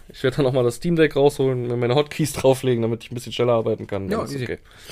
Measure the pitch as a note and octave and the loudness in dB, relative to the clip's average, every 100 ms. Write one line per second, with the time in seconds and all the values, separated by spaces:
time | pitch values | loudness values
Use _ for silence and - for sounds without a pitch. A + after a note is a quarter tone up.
0 | - - C3 C#3 C3 C3 A#2+ - F3 E3 | -14 -6 -4 0 0 2 0 0 0 2
1 | D#3 C#3 C#3+ - C3 B2+ A#2+ A#2+ A#2+ C3+ | 2 4 2 4 0 0 -2 -2 2 2
2 | D3 - D3+ - C3+ C3 B2+ A#2+ A2+ A2+ | 0 -2 -4 2 2 4 2 0 0 -4
3 | - A#2+ A2+ G#2+ A#2+ A#2 A2+ G#2+ G#2 G2 | -8 -12 -8 -2 2 2 0 -4 -4 -6
4 | F#2+ G#3+ A#2 C#3 B2 E2 - - - | -4 -4 -4 -6 -6 -8 -12 -20 -14